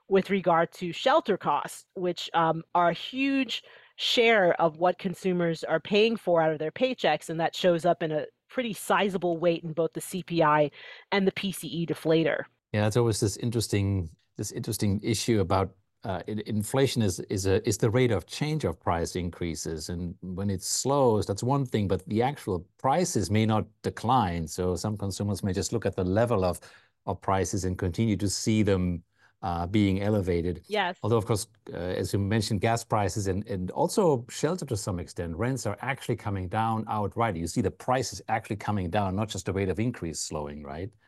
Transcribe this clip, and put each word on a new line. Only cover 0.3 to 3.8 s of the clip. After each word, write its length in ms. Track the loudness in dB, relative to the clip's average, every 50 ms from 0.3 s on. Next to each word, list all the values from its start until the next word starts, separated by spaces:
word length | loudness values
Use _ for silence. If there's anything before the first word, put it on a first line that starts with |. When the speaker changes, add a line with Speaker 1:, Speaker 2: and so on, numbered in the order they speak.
| 0 2 4 4 4 4 4 0
Speaker 1:
to 180 | -2 -6 -8 -8
shelter 460 | -6 0 2 4 4 4 4 2 0
costs, 480 | 0 2 0 0 0 -2 -4 -10 -14 -18 _ _
which, 340 | -4 -4 -2 -2 -4 -8 -2 0
um, 300 | 2 2 2 2 -2 -4 _ 2
are 140 | 2 4 4
a 60 | 2
huge 680 | 0 -6 -8 -4 -2 0 0 0 0 -2 -2 -6 -8 -10 -14 -20 -20